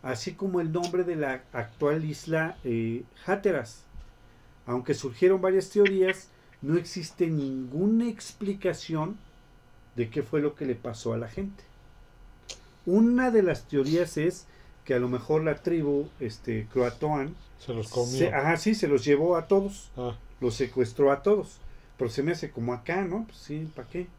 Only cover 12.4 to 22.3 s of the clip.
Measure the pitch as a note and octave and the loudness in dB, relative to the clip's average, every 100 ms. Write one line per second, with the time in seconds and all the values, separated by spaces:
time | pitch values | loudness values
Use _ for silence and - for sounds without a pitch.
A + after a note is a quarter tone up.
12.4 | - - - - - G3 A#3 B3 B3+ A3+ | -20 -20 -20 -12 2 6 6 4 4 4
13.4 | F#3 C3+ - C#3+ C3+ E3 E3 - D#3+ F3 | 4 0 0 0 2 2 0 0 -2 -2
14.4 | - - - - - B2+ B2 B2 A2+ D#3 | -16 -20 -20 -20 -2 0 0 -2 0 0
15.4 | D#3+ C#3+ - E3+ C#3+ C#3+ D3+ - A#2+ - | 2 -2 -2 0 2 0 -2 -6 -8 -8
16.4 | - A2 G#2+ C3 B2 - D#3 D3 C#3 F3+ | -6 -4 -2 0 0 0 -2 -2 -4 -8
17.4 | - - - A#2 A2 B2 A#2+ C3 - C#3 | -18 -18 -8 -6 -4 -2 -2 2 2 2
18.4 | C#3+ E3 G#3+ G#3+ D3+ C#3+ B2+ C#3+ E3 E3+ | 2 2 2 2 4 2 4 4 4 2
19.4 | E3 G3 G3 - - - B2 A2+ - - | 4 2 2 -8 -14 -8 -8 -8 -14 -4
20.4 | B2 A2+ B2+ B2+ A2+ A2+ C#3 C#3 G3+ G#3 | -4 0 -2 0 0 4 4 4 2 2
21.4 | - - - - - - B2 A2 D3 | 0 -12 -18 -18 -20 -6 -4 0 -2